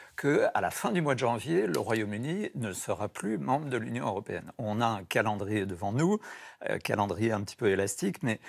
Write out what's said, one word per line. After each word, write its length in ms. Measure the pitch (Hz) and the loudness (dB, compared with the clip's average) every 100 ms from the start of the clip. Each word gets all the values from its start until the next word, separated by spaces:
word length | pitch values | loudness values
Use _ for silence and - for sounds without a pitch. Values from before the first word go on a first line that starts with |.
| - - | -16 -2
qu'à 420 | 143 110 107 107 | 2 4 4 2
la 120 | 87 | 0
fin 220 | - - | 0 0
du 100 | 185 | 2
mois 100 | 147 | 2
de 60 | 135 | 2
janvier, 480 | 123 117 - 170 208 | 2 0 0 2 2
le 120 | 147 | 0
Royaume-Uni 720 | 110 113 104 104 139 190 208 | 0 0 0 -2 -2 -4 -4
ne 180 | - 107 | -4 -4
sera 360 | 90 - 95 104 | -4 -4 -2 -4
plus 280 | - 196 202 | -4 -4 -2
membre 320 | 131 139 151 | 0 0 0
de 80 | 123 | -2
l'Union 300 | 117 117 135 | -2 -2 -2
européenne. 440 | 98 - 90 - - | -4 -4 -6 -8 -6
On 240 | 107 104 | -2 0
a 60 | 117 | 2
un 180 | 107 | 0
calendrier 640 | 90 123 107 104 98 107 98 | 0 0 2 0 0 0 0
devant 260 | 87 98 | -2 -2
nous, 280 | 120 170 208 - - - - - | 2 2 2 -2 -14 -18 -10 -4
euh, 80 | 104 | -4
calendrier 540 | - 104 101 90 113 | 0 2 2 2 2
un 100 | 107 | 2
petit 140 | 101 - | -2 0
peu 120 | 110 | 4
élastique, 540 | 95 98 - 196 - | 4 2 0 -4 -2
mais 180 | 123 107 | -2 -2